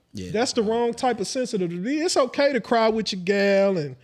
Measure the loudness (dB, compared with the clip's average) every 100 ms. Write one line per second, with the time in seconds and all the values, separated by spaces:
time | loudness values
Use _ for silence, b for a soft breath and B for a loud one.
0 | _ -12 -4 -2 0 0 0 0 0 0
1 | -2 -2 -4 -4 -4 -2 -2 -4 -4 -2
2 | 0 2 0 2 2 0 0 2 2 2
3 | -2 -4 0 2 4 4 4 0 -4 -10